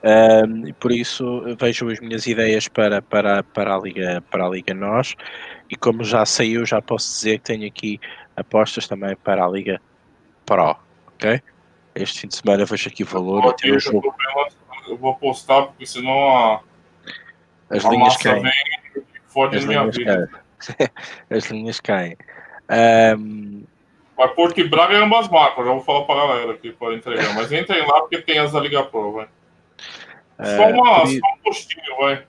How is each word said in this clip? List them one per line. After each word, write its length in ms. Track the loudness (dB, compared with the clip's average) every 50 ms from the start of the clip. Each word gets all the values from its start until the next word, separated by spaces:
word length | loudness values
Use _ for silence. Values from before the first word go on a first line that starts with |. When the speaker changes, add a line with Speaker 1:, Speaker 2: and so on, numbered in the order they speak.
| 4
Speaker 1:
Ehm, 640 | 6 6 8 8 8 8 8 6 4 0 -6 -10 -10
e 40 | -14
por 200 | _ -2 0 0
isso, 500 | 0 -2 -6 -6 -6 -6 -4 -4 -6 -6 -8 -6 -2
vejo 280 | -2 -2 0 -2 -4 -6
as 100 | -6 -6
minhas 260 | -8 -10 -10 -8 -4
ideias 420 | -4 -2 0 2 2 2 0 0 -4
para, 340 | _ 0 2 2 2 0 -4
para, 400 | _ -2 0 2 2 0 0 -2
para 320 | _ _ -4 -2 -2 -2
a 40 | -2
Liga, 440 | -4 -6 -8 -6 -4 -4 -4 -6 -8 _
para 160 | -4 -2 -2
a 20 | -2
Liga 240 | -4 -4 -6 -8 -8
Nós. 400 | -6 -4 -2 -2 -2 -2 -2 -6 _ -14 -18 -18 -16 -18 -18 -20 -20 _ _
E 80 | -12
como 280 | -2 0 0 0 0 -2
já 200 | -2 0 0 0
saiu, 400 | 0 0 0 0 0 0 -2 -2
já 160 | -2 -2 -4
posso 320 | -2 -2 -6 -6 -4 -6 -8
dizer 220 | -6 -2 -2 -2 -2
que 60 | _
tenho 220 | -8 -8 -8 -8
aqui 340 | -12 -12 -8 -8 -8 -8 -8 -10 -18 -18 -20 -20 _ _
apostas 500 | -12 -12 _ 0 0 0 0 -2 -10 -8
também 300 | -8 -10 -8 -8 -8 -8
para 280 | -6 _ -2 0 0 0
a 40 | 0
Liga 320 | -2 -4 -4 -6 -6 -6 _ _ _ _ _ _ _ _ _ _ _ _ _
Pro, 300 | 0 2 2 2 2 0 -2 _ _ _ _ _ _
ok? 340 | _ _ -2 -2 -2 -2 _ _ _ _ _ _ _ _ _ _ _
Este 240 | -10 -8 -8 -10 -12
fim 80 | -14 -14
de 80 | -14
semana 280 | -6 0 0 2 2 2
vejo 240 | -2 -4 -6 -6 -8
aqui 140 | -8 -8 -8
o 40 |
valor 380 | -6 -4 -6 -4 -2 0 2 2
Speaker 2:
Eu 60 | 2
Speaker 1:
e 60 | 2
tem 140 | 2 0 2 2
o 20 |
Speaker 2:
eu 60 | 2
Speaker 1:
jogo. 220 | 0 0 -2 0 0
Speaker 2:
tô 100 | -2 -4
pensando, 440 | -4 -8 -6 -4 -4 -4 -4 _ _ _ _ -20 -20 -14 -12
eu 80 | -12
vou 140 | -6 -4 -4 -4
apostar, 540 | -2 -4 -4 -4 -6 0 2 4 4 4
porque 180 | 2 -6 _ -18
senão 520 | -14 -12 -8 -4 -2 0 2 4 4 4
a, 240 | 4 4 4 2 0 -4 _ _ _ _ _ _ _ _ -20 -20 -20 -20 -20 -20 _ _ _ _ _ _ _
Speaker 1:
As 140 | -6 0 2
Speaker 2:
a 60 | 2
Speaker 1:
linhas 240 | 2 4 4 4 4
Speaker 2:
massa 80 | 2 2
Speaker 1:
caem. 200 | 0 0 2 2
Speaker 2:
vem 100 | 0 -2 -2 -2 -6 -8 -12 _ -14 _
e 60 | -14 -14 _ _ -20 _
fode 300 | _ 0 0 0 2 0
Speaker 1:
As 60 | -2 -2
Speaker 2:
na 40 | 0
minha 120 | 0 0
Speaker 1:
linhas 160 | 0 0 -2
Speaker 2:
vida. 340 | -2 -2 0 0 0 0 -4 -8 -20 _ _ _ _ -16 -16 -2
Speaker 1:
caem. 140 | -2 -2 -2 _ -10 -18 -18 -18 -20 -12 _
<laughs> 80 | -4 -4
As 60 | -4 -4
linhas 300 | -10 -8 -8 -8 -10 -8
caem. 360 | -4 -2 -2 -2 -2 -6 -10 _ -20 -20 -20 -20 -20 -20 -20 -20 _ -2
Ehm, 920 | 2 4 6 6 8 8 8 6 4 2 -4 -10 -12 -12 -14 -14 -16 -16 -20 -20 _ _ _ _ _ _ _ _ _
Speaker 2:
Mas 140 | 0 0 2 4
Porto 260 | 2 2 2 2 0
e 40 | 0 2
Braga 260 | 4 4 4 6 6
é 80 | 4 4
ambas 260 | 4 4 2 2 4
marcas, 360 | 4 6 6 6 2 0 0
já 80 | 0 0
vou 100 | -2 0
falar 220 | 0 0 0 2
pra 100 | 0 0
galera 380 | 0 2 0 0 -2 -2 -6 -8
aqui 200 | -8 -10 -16 -14
pra 220 | _ -8 -6 -6
entregar. 400 | -6 -6 -6 -4 -2 -2 -2 -2
Mas 180 | -4 -4 -4 -4
entrem 280 | -4 -4 -2 -2 -2 2
lá 140 | 4 2 2
porque 180 | 2 0 -6 -8 -4
tem 160 | -2 0 0
as 140 | 0 0 -2
da 80 | -2
Liga 220 | -2 0 -2 -2 -2
Pro, 280 | -2 -4 -6 -4 -4 -6
vai. 160 | -10 -12 -14 _ _ _ _ _ _ _ _ _ -20 -20 -20 -20 -20 -20 -20 -20 -20 _ _ _ _
Speaker 1:
Eh, 180 | -6 -2 2
Speaker 2:
Só 120 | 6 6 6
uma, 320 | 6 6 4 4 4 4 2
Speaker 1:
por 60 | 2
i-, 80 | 0 0
Speaker 2:
só 60 | -2
um 120 | -2 -2 _ _
postinho, 520 | -6 -6 -6 -12 -14 -16 -14 -14 -14 -6 -2
vai. 260 | -2 -2 -2 -4 -8